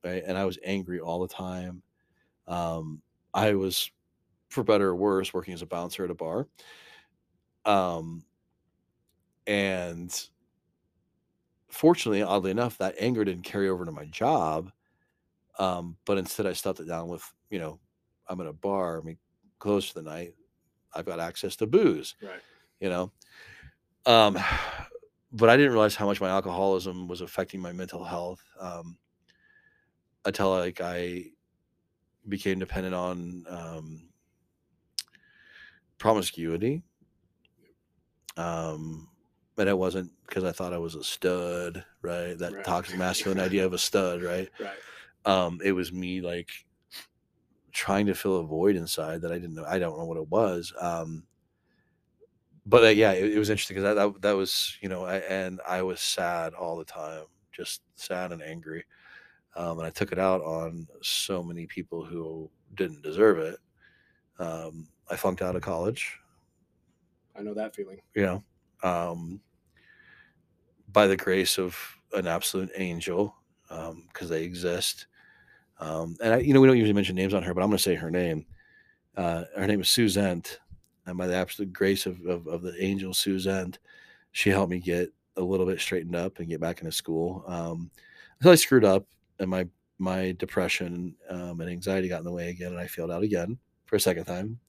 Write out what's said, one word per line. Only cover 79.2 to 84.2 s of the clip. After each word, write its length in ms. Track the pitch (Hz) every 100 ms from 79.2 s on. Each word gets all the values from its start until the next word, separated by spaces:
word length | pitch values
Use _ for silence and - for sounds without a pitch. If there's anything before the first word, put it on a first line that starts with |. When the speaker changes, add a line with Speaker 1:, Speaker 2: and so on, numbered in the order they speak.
| 87 85 82 -
Speaker 1:
her 100 | 95
name 140 | 104
is 100 | 90
Suzette. 680 | - 113 95 101 87 - - _ - _ _ -
And 120 | 90
by 80 | 90
the 80 | 90
absolute 360 | 90 - 101
grace 340 | 90 98 98 -
of, 140 | 90 87
of, 200 | 87 80
of 140 | 85
the 200 | 90 87
angel 320 | 95 98 95
Suzette, 640 | 92 - 95 92 95 90 - _ - - -